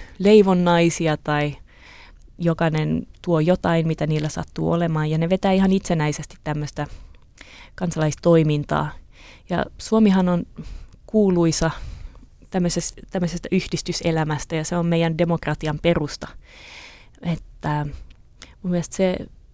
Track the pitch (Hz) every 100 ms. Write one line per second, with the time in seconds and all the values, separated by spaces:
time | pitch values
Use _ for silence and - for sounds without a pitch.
0 | - - 196 214 190 180 175 170 170 -
1 | 160 151 - 147 147 139 - - - -
2 | - - - - 170 160 165 156 156 160
3 | - - - 160 160 185 175 165 160 151
4 | 151 151 151 - 156 - 160 170 170 156
5 | 151 156 165 185 196 190 190 190 - 165
6 | 151 147 - - 151 147 147 - 147 -
7 | - - - - - - - - 175 160
8 | 156 - 170 165 156 147 143 151 147 -
9 | - - - - - 170 - - - 220
10 | 214 190 180 175 - - - - - -
11 | - 214 196 175 165 - 160 - - -
12 | - - - - - 190 175 175 - -
13 | - 190 175 170 - 185 - 170 - -
14 | 170 160 156 147 - 160 156 175 170 170
15 | 165 160 170 165 156 151 156 151 170 165
16 | 147 - - - - - - - - -
17 | - - 175 165 - - 156 151 147 -
18 | - - - - - - 185 175 - -
19 | 185 180 - - -